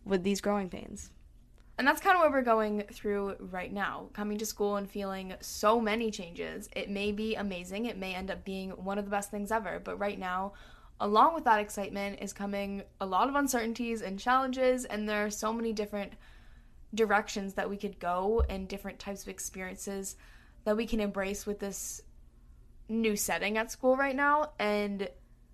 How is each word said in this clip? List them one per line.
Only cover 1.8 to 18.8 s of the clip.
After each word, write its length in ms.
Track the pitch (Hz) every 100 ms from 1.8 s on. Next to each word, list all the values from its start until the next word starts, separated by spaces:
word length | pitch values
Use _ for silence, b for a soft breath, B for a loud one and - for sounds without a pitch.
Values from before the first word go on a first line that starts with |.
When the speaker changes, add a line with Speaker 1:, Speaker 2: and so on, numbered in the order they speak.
| 262
Speaker 2:
that's 140 | 302
kinda 180 | 392 370
what 120 | 311
we're 100 | 269
going 400 | 247 220 214 208 202
through 440 | - 208 202 196 190
right 320 | 190 185 180
now. 380 | 202 180 127 180
Coming 240 | - 208 208
to 60 | 214
school 320 | - 202 202
and 120 | 196
feeling 460 | 208 196 190 190 180
so 380 | - - 214 233
many 300 | 214 220 220
changes. 580 | 208 170 175 160 160 202 -
It 140 | 190
may 220 | 202 208
be 240 | 208 220 214
amazing. 500 | 202 180 180 190 240
It 120 | 190
may 180 | 190 185
end 160 | 190
up 120 | 175
being 280 | 196 190 190
one 260 | 185 185 202
of 80 | 202
the 60 |
best 180 | 202 202
things 220 | 208 202
ever. 280 | 220 196 170
But 160 | 190 180
right 180 | 202 190
now, 360 | 185 185 190 - b b b -
along 360 | 208 214 294 330
with 80 |
that 160 | 247 214
excitement 600 | 208 - 196 202 202 196
is 100 | 196
coming 480 | - 202 202 202 196 - -
a 40 | 196
lot 220 | 185 247
of 60 | 285
uncertainties 640 | 277 254 226 226 233 226
and 160 | 190 196
challenges, 640 | - 254 262 254 254 254 247
and 220 | 214 214
there 180 | 208 208
are 40 |
so 220 | 208 214
many 200 | 226 226
different 400 | 220 208 208 190 - b b b b b b -
directions 600 | 214 220 208 214 214 196 196
that 140 | 185
we 60 | 202
could 240 | 202 185
go 420 | 175 180 196 233 165
and 200 | 196 190
different 300 | 196